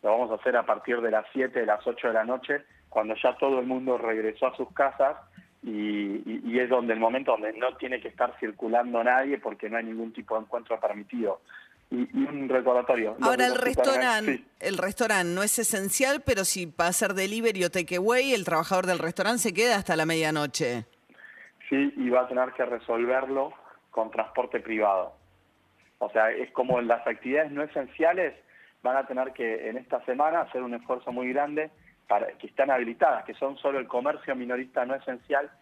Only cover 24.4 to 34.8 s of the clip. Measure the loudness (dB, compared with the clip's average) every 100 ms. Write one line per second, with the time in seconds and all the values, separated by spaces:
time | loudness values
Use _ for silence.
24.4 | -2 -4 -4 0 2 2 0 -10 _ _
25.4 | _ _ _ _ _ _ -2 2 2 2
26.4 | -6 -2 0 2 2 0 0 -4 -2 0
27.4 | 0 -2 -6 -6 -8 0 2 2 -2 -4
28.4 | _ -20 -20 _ 0 0 -2 -4 -4 -2
29.4 | -4 -2 -4 -8 -4 -6 -2 0 2 2
30.4 | -2 -4 -6 -8 -4 -6 -4 -6 -2 -2
31.4 | -2 -2 -6 _ _ _ _ 0 0 -8
32.4 | -12 0 2 2 0 2 2 2 -4 -6
33.4 | -6 -2 -2 -2 -2 -2 -2 -4 -4 -6
34.4 | -4 -6 -4 -4